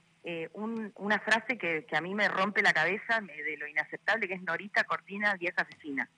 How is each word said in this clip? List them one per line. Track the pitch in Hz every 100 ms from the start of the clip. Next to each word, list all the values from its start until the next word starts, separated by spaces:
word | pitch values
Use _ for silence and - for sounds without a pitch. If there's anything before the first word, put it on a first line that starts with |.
| _ _
eh, | - 165 165
un, | 190 220 226 214 -
una | 202 208
frase | 214 220 - 240
que, | 175 160
que | - 156
a |
mí | 170
me | 202 196
rompe | 185 196 208
la | 196
cabeza, | 165 160 208 - 226
me, | 196
de | 151 151 147
lo | 147
inaceptable | 151 156 156 - 220 196
que |
es | 185
Norita | 180 165 202 233
Cortina, | 208 165 - 202 208
vieja | 190 175 185
asesina. | 170 - 151 135 123